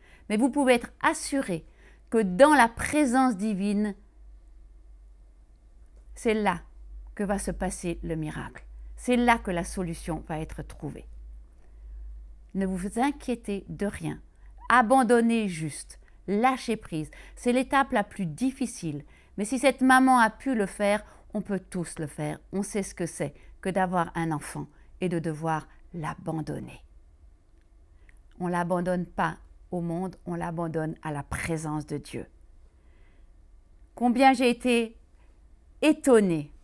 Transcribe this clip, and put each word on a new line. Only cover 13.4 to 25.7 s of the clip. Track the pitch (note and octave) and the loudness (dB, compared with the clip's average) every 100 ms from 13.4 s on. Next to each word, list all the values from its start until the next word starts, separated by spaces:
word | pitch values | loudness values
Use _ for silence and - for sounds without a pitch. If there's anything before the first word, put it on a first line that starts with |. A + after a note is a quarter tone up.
| A3+ G3+ - | -6 -8 -8
de | D#3 G3+ | -6 -6
rien. | - D#3 - - - - - - | -4 -8 -8 -14 -20 -20 -8 2
Abandonnez | A#3 A3 C4+ A#3+ A#3+ A#3 A3+ G#3 | 4 6 4 6 6 4 2 0
juste. | E3 D#3 - - - - - - | -2 -6 -8 -16 -20 -20 -14 -4
Lâchez | G3+ B3 B3+ - G#3+ | 2 2 0 -2 -6
prise. | - D#3+ D3+ - - - | -4 -6 -8 -12 -20 -6
C'est | A#3+ | 0
l'étape | B3 C4 C#4 C4+ | 0 2 2 2
la | A#3+ | 0
plus | G3+ - F3+ | -2 -4 -6
difficile. | D3 C4 B3+ A#3 - E3+ D3 - - - - | -2 -4 -2 -6 -6 -8 -8 -10 -20 -14 -8
Mais | G#3 | -4
si | C4 | 2
cette | C#4 C4 | 2 4
maman | C4 C#4 C4 B3+ | 6 8 8 6
a | A3+ | 4
pu | - C4+ B3+ | 2 -2 0
le | G3 | -2
faire, | - G#3 G#3 - - - | 0 0 0 -4 -20 -10
on | G#3+ | -8
peut | F#3 F#3+ | -4 -6
tous | - F#3 E3 - | -6 -8 -8 -8
le | D3+ | -8
faire. | - D3+ D3+ - | -6 -6 -8 -8
On | F#3+ | -6
sait | G3+ G#3+ | -4 -4
ce | G3 - | -6 -6
que | E3+ | -8
c'est | - C#3+ - - - | -6 -8 -8 -20 -10
que | F#3+ | -4
d'avoir | F#3 F#3 F3+ E3 - | -2 0 0 -2 -2
un | E3 | -2
enfant | D3+ C#3 D3+ D3 - - - | -4 -6 -10 -12 -14 -20 -6
et | F#3 | -4
de | E3+ | -2
devoir | E3 D3+ E3 D#3 - | -4 -4 -4 -4 -6